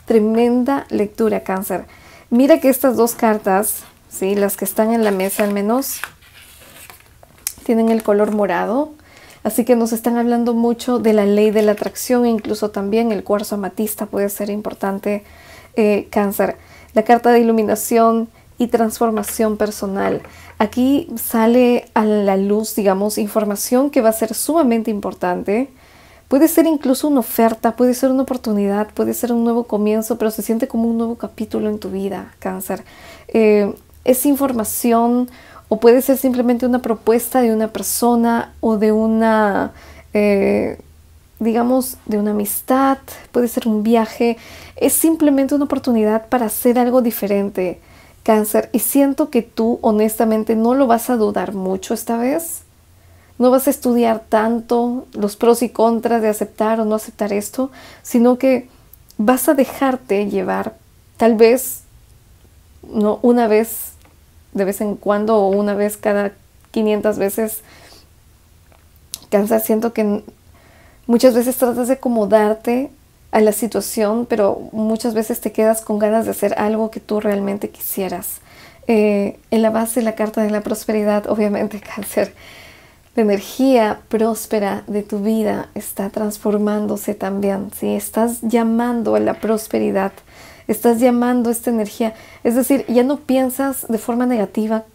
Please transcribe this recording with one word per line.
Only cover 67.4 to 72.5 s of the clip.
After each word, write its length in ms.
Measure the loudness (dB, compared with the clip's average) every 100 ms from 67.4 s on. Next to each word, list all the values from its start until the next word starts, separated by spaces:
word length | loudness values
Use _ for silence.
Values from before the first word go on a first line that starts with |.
| -6 -8 -14 -20 -20 -20 _ _ _ _ _ _ _ -20 _ _ _ -16 -2
Cáncer, 300 | 0 2 0
siento 320 | 0 0 0
que 100 | -2
n-, 220 | -2 -2 -6 -20 _ -20 -20 _ -20 _ 0
muchas 280 | 4 4
veces 220 | 4 0 0
tratas 320 | 0 0 -2
de 60 |
acomodarte 960 | -2 0 -2 2 2 2